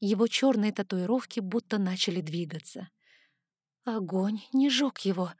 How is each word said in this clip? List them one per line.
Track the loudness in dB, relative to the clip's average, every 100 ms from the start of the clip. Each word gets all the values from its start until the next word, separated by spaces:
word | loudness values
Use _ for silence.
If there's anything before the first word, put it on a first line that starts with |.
его | 0 2 2
чёрные | 4 4 4 2
татуировки | 0 -4 -2 0 -2 -2 -6
будто | -2 -4 -2 0
начали | 0 0 -2 -2
двигаться. | -4 -6 -6 -6 -8 -8 -12 _ _ _ _ _ _ _ _ _
Огонь | -6 -4 -2 -2 0 -2 -2
не | 2 4
жёг | 4 0 0
его, | -2 0 -4 -6